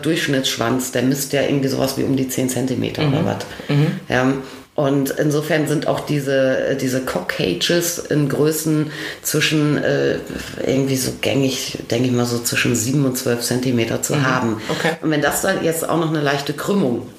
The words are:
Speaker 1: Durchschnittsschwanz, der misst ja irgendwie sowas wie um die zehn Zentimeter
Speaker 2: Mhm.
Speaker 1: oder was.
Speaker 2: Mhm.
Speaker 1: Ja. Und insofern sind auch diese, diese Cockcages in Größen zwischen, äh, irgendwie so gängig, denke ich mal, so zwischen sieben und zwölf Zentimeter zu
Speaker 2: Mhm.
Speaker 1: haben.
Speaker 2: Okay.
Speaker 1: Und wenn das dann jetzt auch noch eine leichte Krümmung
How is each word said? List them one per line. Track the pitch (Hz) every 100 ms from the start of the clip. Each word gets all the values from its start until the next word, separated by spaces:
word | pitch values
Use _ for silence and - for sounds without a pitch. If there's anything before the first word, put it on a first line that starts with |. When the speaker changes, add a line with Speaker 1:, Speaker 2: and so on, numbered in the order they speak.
Speaker 1:
Durchschnittsschwanz, | 151 156 - 135 131 - 113 127 127
der | 123
misst | 127 131 -
ja | 139
irgendwie | - 143 135
sowas | 127 131 131
wie |
um | 127 135
die | 131
zehn | - 127
Zentimeter | 123 131 120 110 -
Speaker 2:
Mhm. | 151
Speaker 1:
oder | 135 101
was. | 104 - - -
Speaker 2:
Mhm. | 143 143 98 -
Speaker 1:
Ja. | 123 131 139 - - - -
Und | 143 143 131
insofern | - 151 147 151 160 147
sind | 151 -
auch | 139
diese, | - 147 135 135 131 131 - 131
diese | 135 127
Cockcages | 127 180 185 - 156 175 - 175 175 -
in | - 151 143
Größen | 120 147 156 160 151 151 - - -
zwischen, | - 151 151 156 147 143
äh, | - 139 139 - - - - - -
irgendwie | 135 135 131
so | 127 123
gängig, | - 131 131 - - - -
denke | 117 127
ich |
mal, | 120 120
so | 117
zwischen | 117 120 123 120
sieben | 117 147 135
und | 123
zwölf | - 117
Zentimeter | - 123 135 120 117 117
zu | - 147
Speaker 2:
Mhm. | 131
Speaker 1:
haben. | 127 117 107 -
Speaker 2:
Okay. | 147 165 165
Speaker 1:
Und | 160
wenn | 151
das | 139 -
dann | 196 190
jetzt | 165 160 -
auch | 160
noch | 160
eine | 156
leichte | 143 143 143
Krümmung | 143 - 202 143 117 -